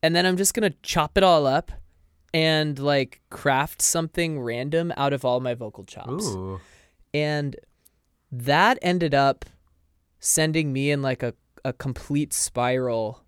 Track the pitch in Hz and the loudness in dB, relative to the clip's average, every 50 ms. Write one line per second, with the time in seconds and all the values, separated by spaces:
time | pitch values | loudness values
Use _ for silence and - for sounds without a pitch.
0 | - 160 170 175 180 185 180 180 196 190 - 240 220 190 - _ - - - 175 | 2 2 2 4 2 2 2 2 0 0 0 2 0 0 -2 _ -10 -4 0 0
1 | 151 151 - 202 196 185 175 156 147 135 131 151 170 - - - - - _ _ | 0 2 2 4 6 6 6 6 4 4 2 0 -2 -4 -14 -16 -16 -20 _ _
2 | _ _ _ _ _ _ - 160 160 160 160 156 156 151 147 135 139 143 143 139 | _ _ _ _ _ _ 0 2 2 4 2 2 0 0 -2 -2 0 2 2 2
3 | 131 131 - _ _ _ - - - 147 135 131 143 151 - _ - - - 170 | 0 -2 -6 _ _ _ -18 -2 0 2 2 2 0 -2 -2 _ -2 0 0 0
4 | 165 160 _ - 170 165 156 143 123 117 117 120 131 147 151 165 170 170 - - | -2 -2 _ -2 -2 -2 -2 -4 -4 -4 -4 -4 -4 0 0 0 0 -2 -2 -2
5 | 139 143 139 135 - 127 123 127 127 127 123 120 120 107 - - 98 - - - | 0 0 0 0 0 0 0 0 0 -2 -6 -6 -8 -12 -14 -16 -20 -20 -18 -14
6 | 92 - 127 175 214 160 101 92 95 95 95 92 - _ - _ _ _ _ _ | -10 -8 -8 -4 -4 -4 -4 -4 -6 -8 -10 -10 -12 _ -20 _ _ _ _ _
7 | _ _ - 147 151 147 151 147 143 139 131 - _ _ _ _ _ _ _ _ | _ _ -4 -4 -2 -2 -2 -4 -4 -6 -8 -10 _ _ _ _ _ _ _ _
8 | _ _ _ _ _ _ - 123 120 135 139 156 190 220 254 - - 180 180 180 | _ _ _ _ _ _ -12 -8 -2 2 4 4 6 4 4 2 2 0 2 2
9 | 170 156 139 139 139 139 135 _ - - _ _ _ _ _ _ _ _ _ _ | 2 2 4 4 4 4 2 _ -6 -20 _ _ _ _ _ _ _ _ _ _
10 | _ _ _ _ - - - - 156 156 156 160 156 147 131 135 135 143 147 143 | _ _ _ _ -4 -2 0 2 2 2 2 0 0 0 -2 0 0 0 0 0
11 | 135 135 131 - - 120 113 _ _ _ _ - _ 135 120 _ - 139 123 - | 0 -2 -4 -2 -4 -6 -6 _ _ _ _ -8 _ -6 -6 _ -6 -6 -6 -6
12 | - - 143 143 151 - - - - - - 120 120 123 127 131 127 123 117 113 | -6 -4 -2 -2 -2 -2 -4 -4 -4 -4 -2 -2 0 0 0 0 0 0 -2 -2
13 | 110 107 117 - _ | -4 -4 -8 -12 _